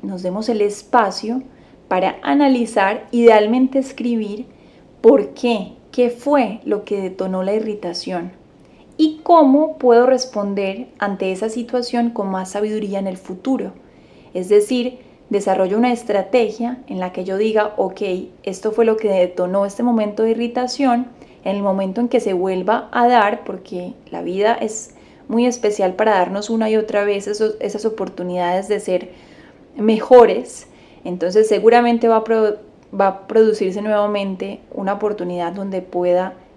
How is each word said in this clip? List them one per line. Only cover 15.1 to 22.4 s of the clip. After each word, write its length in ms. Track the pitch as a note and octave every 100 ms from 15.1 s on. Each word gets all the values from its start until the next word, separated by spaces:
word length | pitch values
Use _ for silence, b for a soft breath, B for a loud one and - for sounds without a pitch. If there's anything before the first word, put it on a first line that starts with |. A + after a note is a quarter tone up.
| B B
desarrollo 460 | G3+ G3 F#3 F#3 G#3
una 160 | B3
estrategia 840 | A#3 - G3+ F#3 B3+ G#3+ - A#3+ B3+ -
en 140 | F#3
la 120 | F#3
que 120 | F#3
yo 120 | F#3 F#3+
diga, 380 | A3 G#3+ G#3+ -
"Ok, 240 | F#3+ F#3+ G3+ F#3 - -
esto 280 | - F#3+ G#3+
fue 120 | G#3+
lo 120 | A3+ A3
que 120 | G#3
detonó 580 | F#3+ F3+ F3+ F3+ G3 G3
este 160 | G3+
momento 400 | A#3+ A3+ G#3 G#3
de 80 | A3+
irritación, 800 | A3+ A#3 B3 B3 - C4+ A#3+ B3+ - B B
en 120 | F#3+ G3+
el 60 |
momento 380 | G3+ G3 F#3+ G#3
en 80 | A#3+
que 120 | A#3+
se 120 | A3
vuelva 560 | F3+